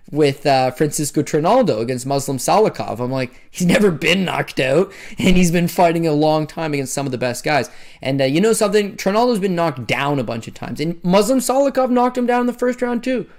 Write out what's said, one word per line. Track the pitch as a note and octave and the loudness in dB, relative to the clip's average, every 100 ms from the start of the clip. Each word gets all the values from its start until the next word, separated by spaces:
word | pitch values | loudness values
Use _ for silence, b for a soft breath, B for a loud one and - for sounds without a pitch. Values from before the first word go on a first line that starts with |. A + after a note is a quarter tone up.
| b | b
with, | C#3+ D3 C3+ D3 | 0 2 2 0
uh, | C3+ C3 | 2 2
Francisco | - D#3 - D3 - | 0 -2 0 -4 -2
Trinaldo | D3 D#3 D#3+ B3 G3+ A2 | -2 0 2 4 2 0
against | A#2 B2+ B2+ | -2 -4 -4
Muslim | C#3 C#3 C3+ | -4 -2 -4
Salikov. | - F3+ G#3+ - G#2 G#2+ | 0 2 2 0 -8 -6
I'm | B2 | -4
like, | C3+ B2+ b b | -4 -6 b b
he's | - F3 | -4 2
never | A3+ G#3 | 4 4
been | D3+ D#3 F3+ F3 | 2 0 0 0
knocked | C#3 C#3+ - | -2 -4 -2
out, | C3 D3 F#3+ B B B | 0 2 0 B B B
and | F#3+ F3+ | 4 4
he's | F3+ | 4
been | E3+ E3+ | 2 0
fighting | - F3 E3 E3 | 2 2 2 0
a | |
long | D3 D#3 D#3 D3+ | 2 2 2 -2
time | - D#3+ | -6 -4
against | C#3+ C3+ - | -4 -4 -4
some | C#3 | -4
of | |
the | B2+ | -2
best | B2+ A#2+ | -4 -4
guys. | - D3 A2+ B B B | -2 0 -2 B B B
And, | - C#3 | -4 -4
uh, | |
you | C3+ D3+ | -2 0
know | A3 | 2
something? | A3 G#3 G#3 G3+ - | 2 2 2 0 -4
Trinaldo's | G3 G#3 B3 A#3 | -2 2 2 2
been | G3 | 0
knocked | E3+ E3+ C3 A2+ | 0 -2 -2 -4
down | B2 C#3 C#3+ | -2 0 -2
a | |
bunch | A2+ A#2 - | -2 -6 -8
of | - | -12
times, | - A#2+ | -10 -6
and | D#3 F3 | -6 -4
Muslim | F3 F#3+ G#3 C4 | 2 2 4 0
Salikov | - C4 C#4 C4 B3+ | 0 2 2 2 0
knocked | B3 B3 B3 | 2 2 0
him | B3 | 0
down | B3 | 0
in | B3 | 0
the | |
first | A#3+ B3 B3 | -2 -2 -2
round | A#3+ A#3+ | -2 -4
too. | B3+ B3+ - | -2 -4 -4